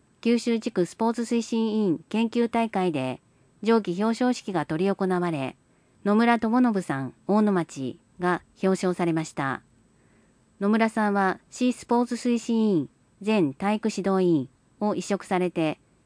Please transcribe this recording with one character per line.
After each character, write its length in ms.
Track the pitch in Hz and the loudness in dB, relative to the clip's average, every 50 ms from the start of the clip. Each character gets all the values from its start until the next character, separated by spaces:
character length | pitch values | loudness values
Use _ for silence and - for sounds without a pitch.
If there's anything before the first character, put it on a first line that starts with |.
| _ _ _ _ | _ _ _ _
九 180 | - 226 240 233 | 0 0 0 2
州 220 | - 240 233 220 | 0 0 -2 -2
地 100 | - 240 | -2 -4
区 140 | - 190 175 | -2 -2 -2
ス 100 | - - | -2 -2
ポ 140 | - 226 233 | -2 -2 -2
ー 40 | 226 | 0
ツ 80 | - 233 | -2 -4
推 200 | - 240 233 214 | -2 -2 -2 -2
進 300 | - 233 226 226 220 208 | -2 -2 -2 0 0 0
委 140 | 220 214 | 0 2
員 180 | 190 151 - - - | 0 0 -2 -4 -4
研 200 | - 220 226 220 | -2 -2 -2 0
究 200 | - 240 233 226 | 0 0 0 0
大 200 | - 233 226 220 | 0 -2 -2 0
会 240 | - 190 185 180 151 | 0 0 0 0 0
で、 280 | 139 131 131 127 - - _ _ _ _ _ _ _ - | -2 -2 -4 -6 -8 -12 _ _ _ _ _ _ _ 0
上 180 | 214 226 226 | 2 4 4
記 120 | 202 185 170 | 2 0 -2
表 180 | 185 214 226 226 | -2 0 -2 0
彰 200 | - 254 247 247 | 0 0 0 0
式 200 | - - - 185 | -2 -4 -4 -4
が 140 | 165 147 - | -4 -2 -2
執 100 | 160 156 | -2 0
り 100 | 190 196 | 0 0
行 200 | 196 - 196 185 | 0 0 0 0
わ 220 | 185 175 180 175 | 0 0 0 -2
れ、 260 | 160 143 135 127 - - _ _ _ _ _ _ _ _ _ | -2 -4 -6 -6 -8 -12 _ _ _ _ _ _ _ _ _
野 120 | 202 208 | 2 4
村 240 | 220 233 240 233 233 | 4 4 4 2 2
智 200 | - 220 226 254 | 0 0 2 2
信 220 | 254 240 208 190 175 | 2 2 2 0 -2
さ 200 | - 143 135 135 | -2 -4 -4 -4
ん、 120 | 127 - _ _ - | -6 -10 _ _ 0
大 140 | 196 214 214 | 2 2 4
野 100 | 208 196 | 4 2
町 460 | 175 160 - - 139 131 123 - - _ _ _ - | 0 0 -2 -6 -8 -8 -8 -8 -10 _ _ _ -4
が 240 | 175 180 175 - - _ _ - | -2 -2 -2 -2 -4 _ _ -2
表 100 | - 190 | 0 0
彰 240 | 190 - - 180 175 | 0 2 0 -2 -2
さ 100 | - 180 | 0 -2
れ 80 | 170 160 | 0 0
ま 120 | 160 160 | -2 -4
し 80 | - - | -6 -6
た。 300 | - 139 135 127 - - _ _ _ _ _ _ _ _ _ _ _ _ _ _ _ _ _ _ _ | -6 -4 -4 -6 -6 -10 _ _ _ _ _ _ _ _ _ _ _ _ _ _ _ _ _ _ _
野 100 | 302 202 | 0 2
村 200 | 214 220 226 226 | 2 2 2 0
さ 220 | - 226 214 208 | 0 0 0 0
ん 40 | 202 | 0
は 240 | 202 190 185 - - - _ | 0 0 0 -2 -4 -10 _
市 220 | - - 247 254 240 | -6 -2 0 0 0
ス 140 | - - | -2 -2
ポ 160 | - 240 240 247 | 0 0 0 0
ー 40 | |
ツ 80 | 240 247 | 0 -4
推 220 | 226 - 247 240 226 | -4 -2 -2 -2 0
進 320 | - - 233 226 220 214 | 0 -2 0 2 2 2
委 60 | 196 160 | 2 0
員、 120 | 131 - - _ _ _ _ _ 190 | 0 -2 -8 _ _ _ _ _ -2
前 280 | 208 220 208 165 139 135 | 0 2 2 2 0 -2
体 240 | - 190 202 214 | -2 -2 -2 -2
育 120 | 214 - 220 - | 0 -2 -4 -4
指 120 | 208 185 196 | -2 -2 0
導 160 | 196 190 185 | 2 2 4
委 40 | 175 | 4
員 200 | 165 143 127 - - _ _ _ _ _ | 4 2 0 -2 -8 _ _ _ _ _
を 160 | 208 208 202 | -4 -2 -2
委 60 | 180 180 | -4 -4
嘱 220 | - 202 190 - | -4 -6 -6 -4
さ 140 | - 196 180 | -4 -2 -2
れ 140 | 180 175 - | 0 -2 -2
て、 260 | 175 160 156 - - _ _ _ _ _ | -2 -2 -2 -2 -6 _ _ _ _ _